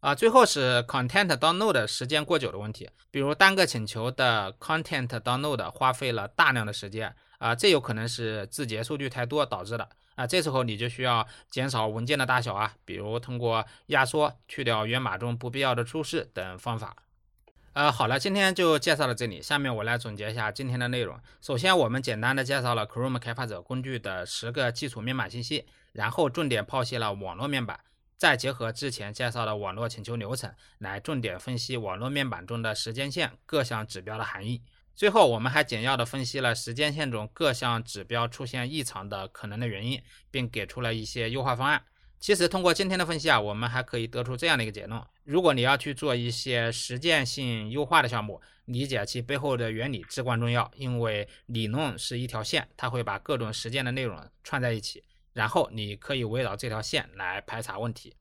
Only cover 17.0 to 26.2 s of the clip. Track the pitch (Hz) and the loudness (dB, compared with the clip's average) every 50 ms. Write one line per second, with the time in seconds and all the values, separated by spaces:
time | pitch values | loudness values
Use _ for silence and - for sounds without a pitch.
17 | _ _ _ _ _ _ _ _ _ _ _ _ _ - _ 139 143 151 131 - | _ _ _ _ _ _ _ _ _ _ _ _ _ -10 _ 4 4 4 4 4
18 | 135 110 - 139 123 196 190 202 196 190 185 180 180 165 156 147 - - 160 139 | 2 2 2 2 2 0 2 4 4 4 4 4 6 6 6 6 4 2 2 2
19 | 151 131 120 104 123 117 95 78 76 - 151 143 139 135 123 110 104 113 120 120 | 2 0 0 0 -2 -4 -4 -6 -4 -2 0 0 0 0 -2 -2 0 0 -2 -2
20 | 120 120 104 101 104 107 110 120 110 107 104 - 135 131 123 123 123 123 123 127 | -2 -6 -8 -6 -6 -6 -4 -2 -4 -4 -4 -4 -4 -4 -2 -2 0 0 0 -2
21 | 117 92 67 113 - - - _ - - 143 123 131 190 190 180 143 110 117 131 | -2 -4 -6 -10 -16 -20 -20 _ -6 -4 -4 0 4 4 6 6 6 4 2 -2
22 | 131 - 117 107 110 123 135 139 131 127 139 139 123 127 117 113 107 104 - 117 | -2 -2 -2 0 0 0 2 0 0 0 0 0 0 0 0 0 -2 -4 -4 -4
23 | 123 135 127 123 - 117 117 113 127 117 107 90 87 _ 127 127 127 131 131 117 | -2 -2 -2 -4 -4 -6 -6 -6 -6 -6 -6 -10 -10 _ -6 -6 -6 -4 -6 -6
24 | 104 101 95 92 87 90 - - - 117 120 135 135 120 120 - 151 135 117 117 | -6 -6 -6 -6 -6 -6 -8 -6 -6 -6 -2 0 0 0 0 -2 -6 -6 -6 -6
25 | 107 120 131 131 113 90 - 120 120 - 151 147 - _ _ _ _ _ _ - | -6 -4 -2 -2 -4 -4 -4 -8 -6 -4 -4 -4 -6 _ _ _ _ _ _ -4
26 | 104 110 - - | -4 -2 2 2